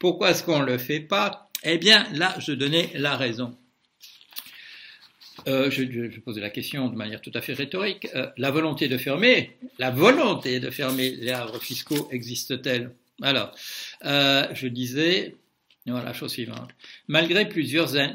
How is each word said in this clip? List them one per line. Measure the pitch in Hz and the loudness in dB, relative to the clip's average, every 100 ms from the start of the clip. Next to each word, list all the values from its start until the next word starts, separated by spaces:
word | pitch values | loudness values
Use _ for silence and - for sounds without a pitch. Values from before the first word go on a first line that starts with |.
Pourquoi | 180 175 190 | 0 4 2
est-ce | 170 | 2
qu'on | 175 147 | 2 2
le | 131 123 | 2 0
fait | - 151 | 0 -4
pas ? | 156 202 202 - - - | -2 0 0 -4 -12 -6
Eh | 160 165 | 0 2
bien, | 190 214 - | 6 6 6
là, | 147 185 175 | 0 0 0
je | - | -4
donnais | 131 143 165 170 | -2 2 2 0
la | 147 143 135 | -2 -2 0
raison. | 127 113 123 - _ _ _ _ - - - - - - - - - - - _ - - 143 | -2 -2 -8 -10 _ _ _ _ -20 -20 -18 -18 -18 -20 -20 -20 -20 -20 -20 _ -20 -12 -2
Euh, | 135 139 | 0 2
je, | 135 | 0
je, | 127 117 117 | -4 -4 -8
je | 110 | -10
posais | - 107 | -10 -8
la | 101 | -6
question | 120 - 143 127 | -6 -6 -4 -4
de | 110 | -4
manière | 107 107 | -8 -10
tout | - | -8
à | 120 | -8
fait | - | -6
rhétorique. | 127 139 185 107 - - 131 | -6 -6 -4 -4 -4 -8 -6
Euh, | - - | -6 -2
la | 135 | 0
volonté | 151 160 151 143 | 2 0 0 0
de | 127 | 0
fermer, | 143 147 240 208 - - - - | -2 2 6 4 2 -10 -18 -4
la | 127 | -2
volonté | 123 202 294 247 151 127 127 | 6 8 8 4 2 -2 -2
de | 131 | -4
fermer | 135 131 131 127 | -4 -2 0 0
les | 127 117 | -2 -4
havres | 123 117 117 | -4 -6 -10
fiscaux | - 123 - 147 147 | -8 -8 -4 -4 -2
existe-t-elle ? | 127 117 120 - 123 131 123 123 - _ - | -8 -6 -8 -6 -4 -2 -2 -2 -12 _ -4
Alors, | 135 127 101 - - - - - | 0 0 -2 -10 -14 -12 -14 -10
euh, | 143 143 139 139 - | 0 4 6 4 2
je | - 127 | -4 -6
disais, | 120 123 135 165 190 196 - _ _ _ _ 123 | -4 -4 0 2 2 -2 -12 _ _ _ _ -8
voilà, | 123 123 | -6 -6
chose | 123 147 | -8 -8
suivante. | - 113 113 120 - - - - | -8 -8 -10 -14 -18 -20 -18 0
Malgré | 156 170 185 208 | 2 4 2 2
plusieurs | 170 127 151 151 139 | 0 0 2 2 2
an-, | 139 | 0